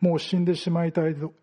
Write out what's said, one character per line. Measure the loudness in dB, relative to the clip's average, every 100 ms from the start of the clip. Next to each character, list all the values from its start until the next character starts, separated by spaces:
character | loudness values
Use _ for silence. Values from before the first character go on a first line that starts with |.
も | 0
う | 0
死 | 0 0
ん |
で | 2
し | 0 0
ま | 0 0
い |
た | 0 -2
い | -2
と、 | -8 -12